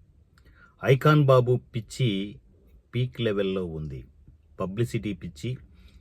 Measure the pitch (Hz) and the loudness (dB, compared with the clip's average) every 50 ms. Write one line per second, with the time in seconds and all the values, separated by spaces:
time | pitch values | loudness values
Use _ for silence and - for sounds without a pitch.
0 | _ _ _ _ _ _ _ _ _ - - _ - _ _ _ - 104 135 127 | _ _ _ _ _ _ _ _ _ -20 -20 _ -20 _ _ _ 2 2 2 4
1 | - 151 151 151 147 135 131 127 120 120 123 120 - - _ 113 104 - - - | 6 4 6 6 6 6 6 6 6 4 0 -2 -2 -6 _ -10 -10 -10 -6 -2
2 | 131 117 98 95 98 104 - - _ _ _ _ _ - _ - _ _ - 120 | -2 0 0 -2 -4 -8 -12 -16 _ _ _ _ _ -20 _ -20 _ _ -4 -4
3 | 127 123 - - 120 110 104 98 98 95 95 95 92 85 80 78 78 76 69 65 | -4 -4 -4 -4 -4 -2 0 0 -2 -2 -2 -4 -4 -6 -8 -10 -10 -10 -10 -12
4 | 62 - _ _ - - - _ _ _ - - 95 90 95 107 120 120 - 113 | -16 -18 _ _ -20 -20 -20 _ _ _ -10 -8 -8 -8 -4 -4 -4 -4 -4 -6
5 | 98 107 101 85 - 87 - - - 117 127 - - - - - - - - - | -6 -6 -8 -8 -12 -16 -14 -10 -10 -8 -10 -10 -12 -20 -20 -20 -20 -20 -20 -20